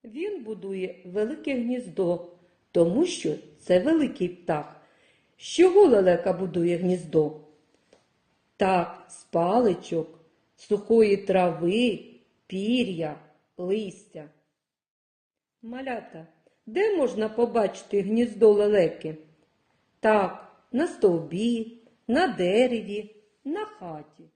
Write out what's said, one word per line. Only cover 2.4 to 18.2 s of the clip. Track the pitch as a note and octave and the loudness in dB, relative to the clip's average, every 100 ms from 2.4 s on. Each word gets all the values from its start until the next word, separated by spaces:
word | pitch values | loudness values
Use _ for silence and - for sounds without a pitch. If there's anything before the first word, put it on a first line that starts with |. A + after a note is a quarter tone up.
| _ _ _ | _ _ _
тому | F3 E3+ G#3 F4+ | 2 2 2 0
що | - D#3+ D3+ - _ | -2 -6 -6 -12 _
це | - F3+ | 2 2
великий | A#3+ D#4+ C#4 - F3+ | 4 2 0 -2 -6
птах. | - - D3+ - - _ _ _ _ _ _ | -6 -4 -4 -6 -18 _ _ _ _ _ _
З | |
чого | - - F#4 F#4 F#4+ | -8 4 6 8 6
лелека | G#3+ F#3 E3+ F#3+ | 6 4 2 0
будує | E3+ F#3 F3+ E3+ E3+ | -2 -4 -2 0 0
гніздо? | F3+ F3+ D#3+ D#3+ D3+ - - _ _ _ _ _ _ _ _ _ _ _ | 0 -2 0 0 0 -4 -20 _ _ _ _ _ _ _ _ _ _ _
Так, | F#3+ F#3 E3+ - - | 0 2 -2 -10 -20
з | - | -20
паличок, | _ E3+ F3 A3+ A#3 F3 - E3 D#3 - _ _ _ _ | _ -2 2 2 2 0 -4 -6 -6 -14 _ _ _ _
сухої | - G#3 - A3+ G#3+ G3 | -4 -4 2 4 4 2
трави, | - F#3 F3+ D#3 E3+ G#3+ B3 F#3 - - _ _ _ | 2 2 2 0 -2 0 0 -2 -10 -20 _ _ _
пір'я, | F#3+ G#3 B3 G3+ E3 D#3 D3 _ _ _ - | -8 -2 -2 -2 -4 -8 -10 _ _ _ -12
листя. | F3+ G#3 G3+ - _ D#3+ D3+ _ _ _ _ _ _ _ _ _ _ _ _ _ | -4 -4 -6 -14 _ -20 -20 _ _ _ _ _ _ _ _ _ _ _ _ _
Малята, | A3+ B3 C4+ A#3 - E3 E3 _ _ _ - | -18 -12 -10 -10 -12 -20 -20 _ _ _ -8
де | A3+ G#4+ F#4+ | -2 0 2
можна | B3 G3+ G#3+ | 0 -2 -4
побачити | G#3+ A#3 A#3 G3 - - G3+ | 0 0 2 -2 -4 -4 -2
гніздо | F#3+ A3+ | 0 0